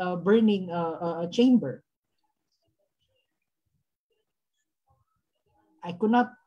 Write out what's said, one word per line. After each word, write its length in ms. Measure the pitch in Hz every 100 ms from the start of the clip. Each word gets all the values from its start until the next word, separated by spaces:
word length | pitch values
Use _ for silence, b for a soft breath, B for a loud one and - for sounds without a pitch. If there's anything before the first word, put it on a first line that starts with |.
uh, 160 | 180 180
burning, 540 | 170 226 220 196 185
uh, 260 | 175 165 -
uh, 260 | 170 165 175
chamber? 560 | 226 254 240 139 - _ _ _ _ _ _ _ _ 679 _ 587 _ _ 523 494 _ _ _ _ _ _ _ _ 427 _ _ _ _ _ _ _ _ _ _ _ _ _ _ _ _
I 80 | 175
could 200 | 175 214
not 200 | 240 247 -